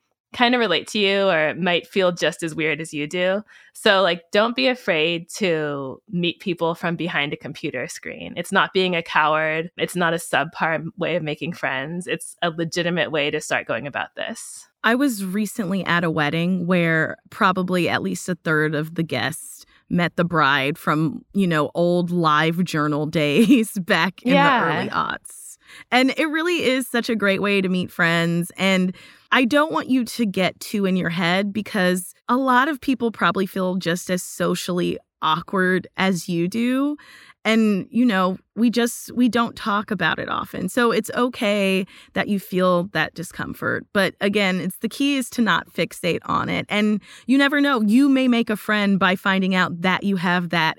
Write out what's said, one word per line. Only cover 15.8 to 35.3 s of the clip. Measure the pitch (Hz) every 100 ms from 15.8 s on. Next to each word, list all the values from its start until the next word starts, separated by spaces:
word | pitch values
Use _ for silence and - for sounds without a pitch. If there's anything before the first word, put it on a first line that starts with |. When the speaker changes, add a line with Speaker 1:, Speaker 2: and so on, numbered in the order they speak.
| -
Speaker 2:
at | 170
a | 170
wedding | 160 143 165 175 185 175
where | 185 165 160 151 - _
probably | - 196 190 180 180 143
at | 117
least | 190 180 -
a | 175
third | 170 156 151 147
of | 156 165
the |
guests | 160 131 123 160 - - - _ -
met | 175 165 -
the | 170
bride | 160 139 143 135 165
from, | - 151 160 - -
you | 202 185
know, | 156 147
old | - 175 175 170
live | 175 160 151 160 170 175
journal | 156 151 147 151
<laughs> |
days | 160 147 147 214 247 214 202
back | 170 180 180 -
in | 247
Speaker 1:
Yeah. | 277 285 247 165
Speaker 2:
the | 156
early | 196
aughts. | - - - - - - - - - -
And | 247 262 -
it | 311
really | 311 339 339
is | - 262 254
such | 240 226
a | 220
great | 202 196
way | 202 202
to | 185
meet | 185 -
friends. | - 170 170 170 170 170 -
And | 190 185 185 - - - -
I | 240
don't | 254 294 311
want | 320 -
you | 262 226
to | - 220
get | 185 180 -
too | - 208 190
in | 185
your | 165
head, | 170 170 185 202
because | 208 196 208 180 180 - - -
a | 247
lot | 269 247 285
of | 285
people | - 254 233
probably | - 180 190 190
feel | 196 185 185
just | 170 175 -
as | 180
socially | - - 175 180 - 180 175 - _ -
awkward | 156